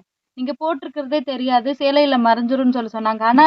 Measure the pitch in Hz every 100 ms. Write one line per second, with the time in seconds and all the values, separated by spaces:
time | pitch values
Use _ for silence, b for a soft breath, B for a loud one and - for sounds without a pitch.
0 | - _ _ - 254 285 311 330 330 294
1 | 269 302 277 254 254 247 240 285 277 285
2 | 294 254 233 226 233 262 254 247 226 220
3 | 220 220 220 254